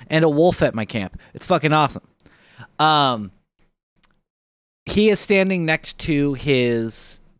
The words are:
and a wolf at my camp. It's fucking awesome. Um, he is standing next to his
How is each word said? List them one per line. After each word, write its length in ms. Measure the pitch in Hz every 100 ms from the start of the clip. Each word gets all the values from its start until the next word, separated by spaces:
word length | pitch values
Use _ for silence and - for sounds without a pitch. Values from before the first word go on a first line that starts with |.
| -
and 160 | 156
a 40 | 160
wolf 340 | 147 175 -
at 120 | 147
my 100 | 110
camp. 340 | 107 113 95 - -
It's 120 | - -
fucking 260 | 175 156
awesome. 340 | 156 143 - - _ _ _ _ - - -
Um, 520 | 156 151 135 117 101 - _ _ _ _ _ _ _ _ _ _ _ _ _ _ -
he 220 | 196 214
is 100 | 202
standing 440 | - 196 190 185
next 340 | 160 160 - -
to 340 | - 147 143
his 840 | 131 147 131 123 117 113 - - - _ _